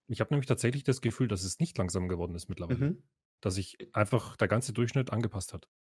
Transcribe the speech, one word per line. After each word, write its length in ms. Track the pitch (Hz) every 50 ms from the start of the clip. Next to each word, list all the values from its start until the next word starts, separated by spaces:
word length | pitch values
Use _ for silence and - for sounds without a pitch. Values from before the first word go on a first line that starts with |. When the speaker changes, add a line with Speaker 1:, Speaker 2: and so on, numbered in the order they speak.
| _ -
Speaker 1:
ich 120 | 117 -
hab 100 | - -
nämlich 160 | 151 143 131
tatsächlich 380 | - 135 - - 117 127 143 -
das 160 | - 127 -
Gefühl, 280 | - 117 110 - 131 113
dass 160 | 104 92 92
es 140 | 95 - -
nicht 160 | 170 165 - -
langsam 300 | 95 90 - 95 90 90
geworden 260 | 90 85 85 87 85
ist 140 | 85 - -
mittlerweile. 300 | 95 - 87 85 127 113
Speaker 2:
Mhm. 240 | 135 147 185 - - _ _ _ _ _ _ _
Speaker 1:
Dass 160 | - 104 92
ich 220 | 98 95 - - - - - -
einfach 440 | - 107 - - 113 - - -
der 120 | - 110 98
ganze 240 | 98 117 127 - 107
Durchschnitt 380 | 113 120 117 - 139 127 - -
angepasst 400 | 107 - 107 - 101 - - -
hat. 160 | 95 - _ _ _